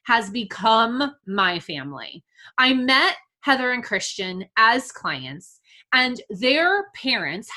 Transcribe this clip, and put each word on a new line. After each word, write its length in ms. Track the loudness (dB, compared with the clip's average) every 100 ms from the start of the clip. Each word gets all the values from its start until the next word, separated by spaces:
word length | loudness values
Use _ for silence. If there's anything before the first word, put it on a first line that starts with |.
has 260 | 0 0 0
become 880 | -6 -6 -2 4 4 4 0 -4 -6 -8
my 320 | 0 0 0
family. 640 | -6 -10 -10 -12 -14 -18 _ _ -10 2
I 140 | 2
met 420 | 4 4 4 4 0 _ _
Heather 320 | 0 2 2
and 100 | -2
Christian 640 | -2 -4 -4 -8 -8 -8 -4 4
as 360 | 4 4 0
clients, 680 | -8 -6 -6 -8 -14 -16 _ _ -20 -2
and 280 | 0 0 -4 -10
their 600 | -4 0 2 2 0 -4
parents, 540 | -8 -4 -4 -4 -8 -10